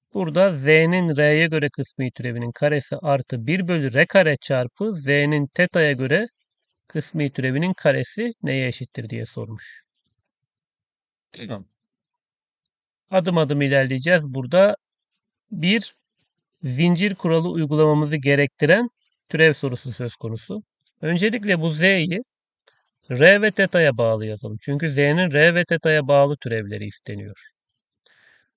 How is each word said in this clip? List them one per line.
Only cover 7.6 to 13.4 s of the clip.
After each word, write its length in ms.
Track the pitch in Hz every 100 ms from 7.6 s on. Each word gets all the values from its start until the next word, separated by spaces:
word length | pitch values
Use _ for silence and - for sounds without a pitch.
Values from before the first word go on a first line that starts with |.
| 180
karesi 600 | 185 151 135 127 - 233 -
neye 240 | 143 135 127
eşittir 420 | - 127 - 113
diye 160 | 117 113
sormuş. 560 | - 110 110 - - _ _ _ _ _ _ _ _ _ _ _ _ _ _ _
Tamam. 340 | - 220 104 95 _ _ _ _ _ _ _ _ _ _ _ _ _ _
Adım 260 | 190 180
adım 240 | 170